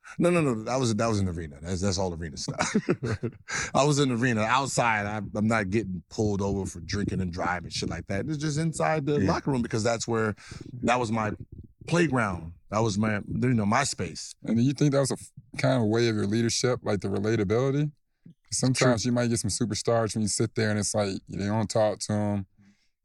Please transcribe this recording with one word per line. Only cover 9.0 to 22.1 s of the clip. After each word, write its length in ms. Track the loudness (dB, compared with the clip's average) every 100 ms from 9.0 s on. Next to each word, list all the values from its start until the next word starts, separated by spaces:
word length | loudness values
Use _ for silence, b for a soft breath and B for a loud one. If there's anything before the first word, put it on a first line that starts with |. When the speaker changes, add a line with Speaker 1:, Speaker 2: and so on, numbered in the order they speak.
| 0
Speaker 1:
the 140 | 2
Speaker 2:
Yeah. 120 | 2
Speaker 1:
locker 200 | 2 0
room 100 | 0
because 220 | 0 0
that's 240 | 0 0 0
where, 260 | 0 0 -2 B B B -4
that 160 | 0 2
was 120 | 0
my 220 | -2 -2 -4 -10 -18 -20 -16 -2
playground. 640 | 2 2 2 0 -2 -8 -16 -4
That 80 | 0
was 180 | 2 2
my, 180 | 0 0 -4
you 260 | -2 2
know, 120 | 2 2
my 180 | 2
space. 500 | 0 -4 -8 -8 -14 -10 -2
Speaker 3:
And 120 | 2
do 60 |
you 100 | 2
think 200 | 4 2
that 60 | 4
was 120 | 0
a 40 | -2
f-, 120 | -8 -20 -16 -2
kind 240 | 2 2
of 60 | 4
way 180 | 4 2
of 60 | 2
your 100 | 2
leadership, 520 | 2 2 2 0 0
like 160 | 0 -2
the 60 | 0
relatability? 840 | 0 2 2 2 2 2 0 -2 -4 _ _ -20 -20 -8
Sometimes 520 | 0 2 4 4 4
Speaker 1:
True. 60 | 2
Speaker 3:
you 40 |
might 140 | 2 2
get 120 | 0
some 100 | 0
superstars 640 | 0 -2 0 2 2 2 0
when 60 |
you 60 | 0
sit 260 | 0 0 0
there 140 | 0
and 100 | 0
it's 160 | 0 0
like, 220 | 0 -2 -6
they 160 | -4 -2
don't 240 | 0 0
talk 300 | 2 2 0
to 140 | -2